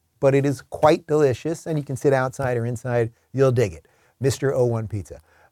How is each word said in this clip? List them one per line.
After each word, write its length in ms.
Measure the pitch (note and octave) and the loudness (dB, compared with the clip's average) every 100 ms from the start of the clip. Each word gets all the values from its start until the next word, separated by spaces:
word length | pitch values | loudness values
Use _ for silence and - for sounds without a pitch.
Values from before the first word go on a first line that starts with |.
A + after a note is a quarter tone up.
| _ _ | _ _
but 140 | C#3 | 2
it 100 | C#3 | 2
is 180 | C#3 C#3 - | 2 -2 -8
quite 380 | - D3+ E3+ - | 0 2 2 0
delicious, 600 | D3+ C#3+ A#2+ D3+ E3 - | 2 2 0 -6 -8 -6
and 120 | D#3 | -6
you 60 | |
can 120 | C#3 C3 | -6 -2
sit 160 | D3 | 0
outside 440 | C3+ C3 - C3+ B2 | 2 0 -4 -4 -4
or 100 | A#2 | -4
inside. 440 | A#2+ C3 A#2+ A#2 - _ | -6 -4 -2 -2 -6 _
You'll 200 | C3 C3+ | 0 2
dig 200 | B2 G#2+ | 4 0
it. 140 | D#2+ - _ _ - | -2 -20 _ _ -4
Mister 340 | A2+ - C3+ | -2 -2 -2
oh 120 | C3 B2 | 0 0
one 200 | A#2 A2 | 0 -4
Pizza. 340 | G#2+ F2+ F#2+ _ _ _ | -8 -10 -16 _ _ _